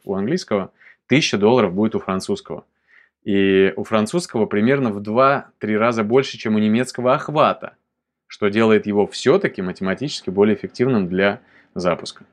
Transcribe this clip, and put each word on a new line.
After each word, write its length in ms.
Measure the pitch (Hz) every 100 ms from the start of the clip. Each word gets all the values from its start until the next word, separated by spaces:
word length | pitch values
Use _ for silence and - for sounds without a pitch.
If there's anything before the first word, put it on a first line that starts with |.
| -
у 80 | 98
английского, 560 | 104 180 - 104 95 _ - _ -
тысяча 300 | 127 156 107
долларов 340 | 101 123 104
будет 220 | 92 107 104
у 40 |
французского. 640 | - 95 - 101 - 80 - _ _ _ _ _
И 500 | - 98 98 95 95 -
у 80 |
французского 600 | 104 110 107 175 - 117 104
примерно 440 | 104 110 143 123
в 80 | 101
два-три 760 | 104 113 135 139 - _ 107 107
раза 260 | 117 113
больше, 340 | 107 127 135 -
чем 180 | 113 107
у 40 |
немецкого 540 | 107 110 127 - 123
охвата, 600 | 143 - 151 120 92 - - _ _ _ _ -
что 220 | - 104
делает 380 | 104 113 107 104
его 180 | 104 98
все-таки 540 | - 123 185 - -
математически 680 | 92 90 95 95 - - -
более 240 | 92 104 101
эффективным 520 | 92 - 127 117 90
для 320 | 92 101 101 _ _ _ 92
запуска. 500 | 90 80 - - _